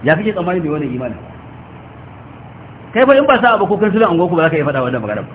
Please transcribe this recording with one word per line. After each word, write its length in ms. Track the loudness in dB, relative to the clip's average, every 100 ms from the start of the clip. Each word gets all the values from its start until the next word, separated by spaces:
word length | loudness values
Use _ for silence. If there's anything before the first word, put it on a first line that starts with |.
Ya 120 | 0 0
kake 180 | 0
tsammani 260 | -4 -2 -2
mai 100 | -2
wannan 220 | -4 -6
imanin? 260 | -6 -8 -10 -16 -18 -20 -20 -20 -20 -20 -20 -20 -20 -20 -20 -20 -20 -20 -20 -8
Kai 120 | 0 4
fa 100 | 6
in 100 | 6
ba 140 | 4
sa'a 180 | 4 2
ba 80 | 2
ko 120 | 0
kansulan 320 | 0 2 2
anguwarku 240 | 2 0 2
ba 80 |
za 60 | 2
ka 60 | 2
iya 80 | -2
faɗa 160 | -2
wannan 180 | -2 -4
magana 200 | -4 -6
ba. 100 | -8